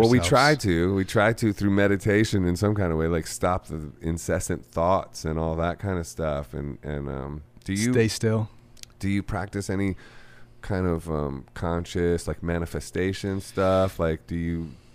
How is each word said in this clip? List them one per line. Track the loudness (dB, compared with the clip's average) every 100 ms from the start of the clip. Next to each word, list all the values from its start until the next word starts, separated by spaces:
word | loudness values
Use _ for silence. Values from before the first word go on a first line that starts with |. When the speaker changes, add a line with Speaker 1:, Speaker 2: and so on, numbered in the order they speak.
| 6
Speaker 1:
we | 6
Speaker 2:
ourselves. | 4
Speaker 1:
try | 4 6 4
to. | 2 2 2 2
We | 2
try | 4 4
to | 4 2
through | 2 2
meditation | 4 4 2 2 4 4 2 2
in | 2
some | 2 2
kind | 0
of | 2
way, | 2
like, | 0 -2
stop | -2 0 0 -4
the | -10 -10 -8
incessant | -4 -4 -2 -2 -2 -6 -6
thoughts | 0 2 2 0 -8 -4
and | -2
all | -2 0
that | -2 -2
kind | -4 -4
of | -6
stuff. | -4 -4 -2 -6
And, | -8 -8 -8
and, | -8 -8 -6
um, | -8 -8 -12 -14 -16 -6
do |
you | -2 0
Speaker 2:
Stay | 2 2
still. | 0 0 0 -2 -8 -20 -20 -20 -8
Speaker 1:
do | -4
you | -2
practice | -4 -6 -6 -6 -4
any | -2 -2 -4 -10 -20 -20 -20 -20 -14
kind | -4 0 0
of, | 0 -2
um, | -2 -2 -6 -10 -6
conscious, | -4 -2 -4 -2 0 0 -2
like, | -6
manifestation | -4 -4 -4 -8 -8 -4 -2 -2 -4 -6
stuff? | -6 0 2 4 2 0
Like, | -2 -2 -4
do | -6
you | -2 -4 -6 -12 -20